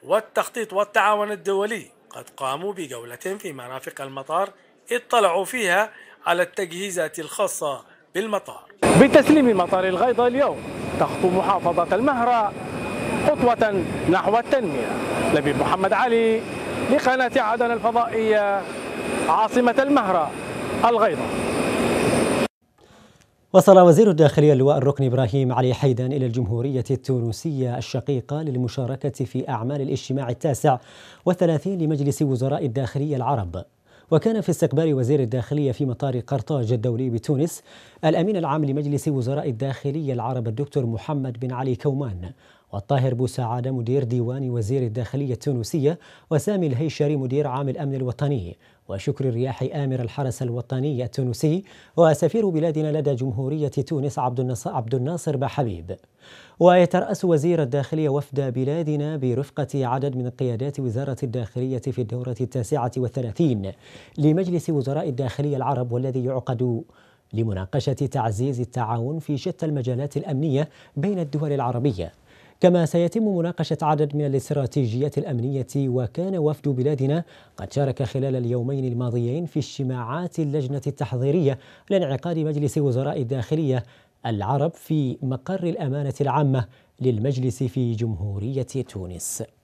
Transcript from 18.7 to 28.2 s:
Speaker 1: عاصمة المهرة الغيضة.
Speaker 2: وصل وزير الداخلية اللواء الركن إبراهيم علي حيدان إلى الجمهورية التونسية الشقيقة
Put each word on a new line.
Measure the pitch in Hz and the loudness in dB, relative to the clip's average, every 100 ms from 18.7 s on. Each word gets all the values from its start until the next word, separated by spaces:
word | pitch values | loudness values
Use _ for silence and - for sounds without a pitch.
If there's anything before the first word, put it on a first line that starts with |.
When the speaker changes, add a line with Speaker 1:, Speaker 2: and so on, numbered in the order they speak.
| - - - - - - | -8 -8 -8 -4 -2 2
Speaker 1:
عاصمة | 165 214 240 240 233 | 2 4 4 4 4
المهرة | 269 285 208 175 147 - - - - - 226 | 4 4 4 2 0 -4 -8 -8 -6 0 2
الغيضة. | 240 214 151 120 - - - - - - - - - - - - _ _ _ _ - - _ _ _ _ | 4 2 2 -4 -4 -2 -2 -2 0 0 2 2 2 2 0 -2 _ _ _ _ -20 -20 _ _ _ _
Speaker 2:
وصل | 190 180 190 | 6 10 10
وزير | 180 160 220 | 12 10 8
الداخلية | 160 151 - 151 | 8 6 8 6
اللواء | 139 135 151 | 6 6 4
الركن | 131 139 135 | 2 2 0
إبراهيم | 127 127 135 127 | 2 2 2 0
علي | 127 127 | 2 2
حيدان | 127 139 117 127 | 2 2 2 0
إلى | 143 127 | -2 -2
الجمهورية | 117 113 113 131 131 117 | -2 -2 -2 -2 -2 -2
التونسية | 131 - 131 117 110 170 143 127 120 | -4 -2 -2 -2 -4 -6 -2 -2 -4
الشقيقة | 113 131 - 135 | -4 -6 -2 -4